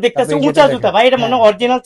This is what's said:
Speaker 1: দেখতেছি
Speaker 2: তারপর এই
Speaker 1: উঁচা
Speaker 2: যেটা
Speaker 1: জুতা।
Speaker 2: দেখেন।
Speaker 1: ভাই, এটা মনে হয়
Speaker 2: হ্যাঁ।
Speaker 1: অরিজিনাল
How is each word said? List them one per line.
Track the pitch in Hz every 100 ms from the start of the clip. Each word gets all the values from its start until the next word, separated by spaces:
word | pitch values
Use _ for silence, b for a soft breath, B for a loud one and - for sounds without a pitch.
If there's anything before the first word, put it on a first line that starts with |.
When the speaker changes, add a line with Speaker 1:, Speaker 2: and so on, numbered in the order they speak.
Speaker 1:
দেখতেছি | 233 277 285
Speaker 2:
তারপর | 294
এই | 285
Speaker 1:
উঁচা | 294
Speaker 2:
যেটা | 277
Speaker 1:
জুতা। | 254
Speaker 2:
দেখেন। | 214
Speaker 1:
ভাই, | 190 247
এটা | 254
মনে | 233
হয় | 254
Speaker 2:
হ্যাঁ। | 214
Speaker 1:
অরিজিনাল | 196 240 247